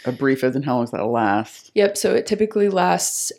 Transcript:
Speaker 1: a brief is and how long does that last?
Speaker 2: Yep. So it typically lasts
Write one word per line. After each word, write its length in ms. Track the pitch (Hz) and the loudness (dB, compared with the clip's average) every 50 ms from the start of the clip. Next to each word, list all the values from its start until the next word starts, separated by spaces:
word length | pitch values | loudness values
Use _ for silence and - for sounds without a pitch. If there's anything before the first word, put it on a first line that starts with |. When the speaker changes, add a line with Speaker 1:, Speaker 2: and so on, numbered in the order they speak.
| - | -8
Speaker 1:
a 60 | 131 | -6
brief 320 | 120 120 139 135 135 131 127 | -4 0 0 0 2 2 0
is 120 | 127 127 | 0 0
and 100 | 135 131 | 0 -2
how 100 | 139 123 | -2 0
long 80 | 123 117 | -2 -2
does 80 | 117 | -2
that 140 | - - 104 | -4 -4 -2
last? 680 | 113 117 117 110 101 101 107 113 - - - - - - | -2 0 0 2 2 2 0 -2 -4 -10 -20 -16 -6 0
Speaker 2:
Yep. 220 | 214 202 202 202 | 2 2 2 2
So 160 | - - 185 - | 0 0 2 2
it 100 | - - | 2 0
typically 440 | - 220 202 220 214 - 208 202 202 | 0 -2 0 0 0 0 0 0 2
lasts 600 | 190 185 180 180 175 175 - - - - - - - | 2 2 2 2 2 0 0 -4 -4 -6 -6 -8 -6